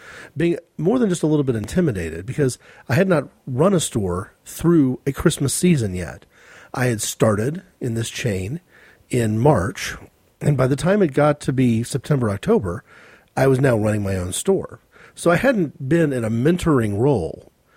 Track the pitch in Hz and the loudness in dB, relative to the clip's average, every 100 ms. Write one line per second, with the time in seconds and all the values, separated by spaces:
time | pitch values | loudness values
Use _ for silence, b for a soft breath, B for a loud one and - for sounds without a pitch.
0 | B B B 135 170 165 _ - 156 254 | B B B -4 -2 -2 _ -4 0 2
1 | 220 170 156 151 135 113 104 185 170 95 | 0 0 2 2 2 -2 -2 0 0 0
2 | 82 80 98 131 135 - B B - 135 | -6 -8 -8 -2 -2 -2 B B -2 0
3 | 190 156 127 _ - 123 180 185 - 117 | 2 2 -2 _ -6 0 2 2 0 -4
4 | 95 87 - _ - - 165 170 131 127 | -2 -4 -8 _ -20 -2 2 4 4 0
5 | - - 170 - 135 - 180 151 107 90 | -6 0 0 0 -4 0 2 2 0 -4
6 | 85 65 _ B B B B 123 127 110 | -8 -12 _ B B B B -2 -2 -2
7 | - - 113 104 120 175 - - 127 113 | -4 0 2 2 -2 -6 -12 -10 -6 -4
8 | 113 - 123 95 95 160 _ b b b | -6 -6 -4 -4 -6 -8 _ b b b
9 | b 127 113 110 139 117 92 - - - | b -2 0 2 2 2 0 -6 -10 -12
10 | - _ _ - 143 135 131 143 165 208 | -16 _ _ -4 -2 2 0 0 0 2
11 | 175 131 147 147 - 131 127 113 117 135 | 2 2 2 2 -2 0 2 0 -2 -6
12 | - 143 113 98 - 220 101 87 - b | -2 -2 0 -2 0 0 0 -8 -12 b
13 | b b b - 135 131 139 113 107 107 | b b b 0 2 4 2 2 0 -2
14 | 98 95 90 - - 190 - - _ B | -2 -4 -4 -4 0 -2 -2 -14 _ B
15 | B - 165 170 262 226 147 - 131 170 | B -4 0 2 2 2 -2 -4 0 2
16 | 156 127 110 113 143 175 170 135 110 101 | 2 0 -2 0 0 0 2 2 2 0
17 | 135 120 80 - - _ _ | 2 2 -2 -8 -18 _ _